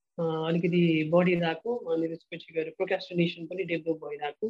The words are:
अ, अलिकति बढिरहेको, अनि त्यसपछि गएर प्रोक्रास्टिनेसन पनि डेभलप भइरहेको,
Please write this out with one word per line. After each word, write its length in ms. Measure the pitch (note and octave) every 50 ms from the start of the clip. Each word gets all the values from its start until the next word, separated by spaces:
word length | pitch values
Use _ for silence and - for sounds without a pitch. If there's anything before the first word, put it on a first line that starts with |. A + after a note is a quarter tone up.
| _ _ _ -
अ, 40 | E3+
अलिकति 880 | E3 D#3+ D#3+ D#3+ D#3+ E3+ F3 E3+ F#3 E3+ F3 F3 E3 D#3+ D#3 D#3 D#3 E3
बढिरहेको, 640 | F3 F3+ F3+ F3+ E3+ F3 D#3+ D#3+ D#3+ - A#3 A#3+
अनि 300 | A#3+ - E3+ E3 E3 E3
त्यसपछि 480 | E3 E3 E3 _ - F3 E3 - - E3
गएर 160 | D#3+ D#3 D#3
प्रोक्रास्टिनेसन 760 | E3 - F#3+ F3+ G3 F3+ - - F3+ F3 E3+ E3+ F3 E3+ E3
पनि 180 | D#3+ F3+ F#3 F#3
डेभलप 320 | E3 E3+ D#3+ D#3 E3 E3
भइरहेको, 520 | D#3+ D#3 D3+ D3 C#3+ D3 D3 C#3+ _ - A3